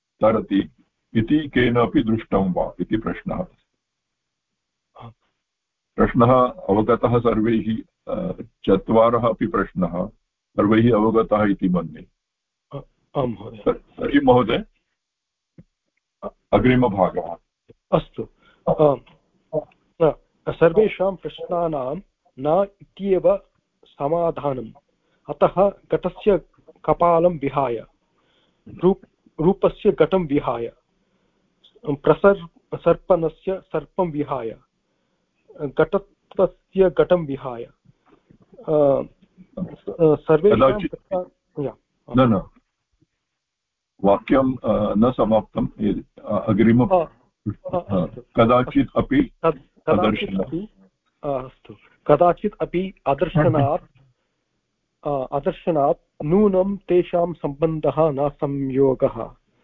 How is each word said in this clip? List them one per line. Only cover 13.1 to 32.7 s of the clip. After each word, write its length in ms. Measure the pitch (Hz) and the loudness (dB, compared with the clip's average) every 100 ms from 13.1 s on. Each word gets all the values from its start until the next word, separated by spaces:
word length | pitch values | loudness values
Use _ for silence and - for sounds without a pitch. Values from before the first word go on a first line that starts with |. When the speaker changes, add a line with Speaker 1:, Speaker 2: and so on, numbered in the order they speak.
| 143 | -4
Speaker 2:
आं 80 | 127 | -4
महोदय। 320 | 101 104 110 | -6 -12 -8
Speaker 1:
त-, 180 | - - | -4 -4
तर्हि 440 | _ - - 285 | _ -10 0 2
महोदय, 440 | 269 247 220 147 220 _ _ _ _ _ _ _ _ _ - _ _ _ _ _ | 4 4 4 -2 -6 _ _ _ _ _ _ _ _ _ -20 _ _ _ _ _
अ-, 100 | - _ - | -18 _ -2
अग्रिमभागः। 840 | 107 123 127 123 92 90 85 85 85 _ _ _ _ - | 0 2 2 2 2 -2 -2 -10 -12 _ _ _ _ -4
Speaker 2:
अस्तु। 300 | 165 - - 117 _ _ _ - | -4 -4 -14 -14 _ _ _ -4
अ, 260 | 160 151 127 - _ _ _ _ 151 - _ _ - | 2 2 0 -6 _ _ _ _ -10 -10 _ _ -2
न, 120 | 160 - _ _ - | -2 -2 _ _ -10
सर्वेषां 680 | - 165 165 214 - 190 190 | 0 2 4 0 0 -6 -6
प्रश्नानां 840 | 156 - - 175 170 151 127 160 - _ _ - | -12 -14 -8 -4 -4 -4 -6 -8 -12 _ _ -8
न 280 | 139 170 196 _ | -2 0 0 _
इत्येव 540 | - - 196 180 165 196 _ _ _ _ | -20 -10 -2 0 2 0 _ _ _ _
समाधानम्, 880 | _ - 143 170 170 156 143 131 110 - _ _ _ _ - | _ -8 -4 -2 -2 -4 -6 -6 -10 -18 _ _ _ _ -12
अतः 420 | 147 175 - 202 - - | 0 0 2 0 0 -6
घटस्य 480 | 156 180 - - 185 - _ _ - | -4 -4 -4 0 0 -2 _ _ -14
कपालं 540 | - 151 175 170 175 170 | -6 0 2 4 2 0
विहाय, 460 | 139 131 131 117 - _ _ _ _ _ _ _ - - | -6 -4 -4 -6 -12 _ _ _ _ _ _ _ -20 -4
रूप-, 240 | 180 196 _ _ _ - | -2 -2 _ _ _ -4
रूपस्य 520 | 160 196 180 - 214 | -2 0 -2 0 -2
घटं 340 | - 156 190 165 | 2 2 0 0
विहाय, 460 | 139 135 117 117 - _ _ _ _ _ _ _ _ _ _ - | -2 -2 -6 -8 -12 _ _ _ _ _ _ _ _ _ _ -10
प्रसर्-, 580 | 139 - 147 202 196 165 _ - | -4 0 2 2 2 -4 _ -16